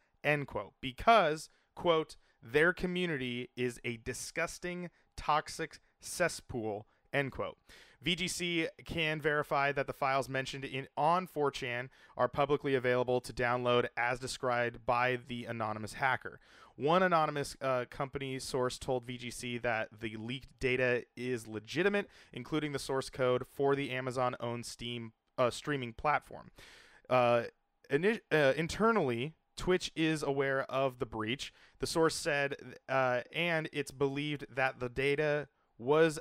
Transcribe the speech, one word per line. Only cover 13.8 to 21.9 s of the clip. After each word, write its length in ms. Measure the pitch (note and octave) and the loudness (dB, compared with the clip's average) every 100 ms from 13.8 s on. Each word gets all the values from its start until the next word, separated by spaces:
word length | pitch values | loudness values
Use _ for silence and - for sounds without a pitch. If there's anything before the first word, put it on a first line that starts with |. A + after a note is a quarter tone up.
| A#2+ - | 2 0
as 240 | A#2+ B2 | -2 -2
described 640 | B2+ - C3 A#2+ A#2+ A#2 A2+ | -6 -4 0 2 0 -2 0
by 300 | A#2+ B2 B2 | 2 2 0
the 300 | A#2+ A#2+ A#2 | -4 -8 -6
anonymous 480 | A#2 G#2+ G#2+ G#2+ | -4 -4 -4 -8
hacker. 480 | - C3+ B2 - - _ - - - | -2 0 0 -4 -16 _ -20 -20 -4
One 260 | C3+ F3 | 4 4
anonymous, 540 | F#3 E3+ D3+ D3 C#3 - | 6 4 4 0 -6 -4
uh, 240 | C3+ B2+ A#2+ | -2 0 -2
company 500 | - C3+ C#3 C3+ C3 | -6 -6 -6 -6 -8
source 380 | - C#3 B2+ - | -4 0 0 -2
told 280 | - B2+ A#2+ | -2 -2 -4
V 120 | B2 | -10
G 140 | B2 | -10
C 260 | - B2 A#2+ | -8 -6 -4
that 420 | A#2+ A2 A2 G#2+ | 0 -2 -4 -8
the 160 | A2+ A2 | -8 -6
leaked 420 | A2+ C3+ - - | -8 -8 -12 -4
data 460 | C3 B2+ B2+ B2 - - | 0 2 2 2 -2 -6
is 320 | B2 B2 A2+ | -4 -4 -4
legitimate, 600 | G#2+ A2 C3 G3 | -10 -4 0 2